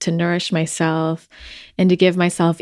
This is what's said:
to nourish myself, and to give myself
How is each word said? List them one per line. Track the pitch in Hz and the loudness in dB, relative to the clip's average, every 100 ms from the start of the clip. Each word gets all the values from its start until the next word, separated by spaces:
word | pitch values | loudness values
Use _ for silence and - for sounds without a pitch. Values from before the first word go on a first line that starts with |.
to | - | -4
nourish | 170 170 175 - | -2 0 -2 -2
myself, | 170 160 - 165 160 160 165 _ - - - - - | -2 -2 -2 -2 0 -2 -4 _ -20 -20 -20 -16 0
and | 185 | 2
to | 180 | 4
give | 185 180 | 2 2
myself | 175 - 170 165 | 0 2 0 0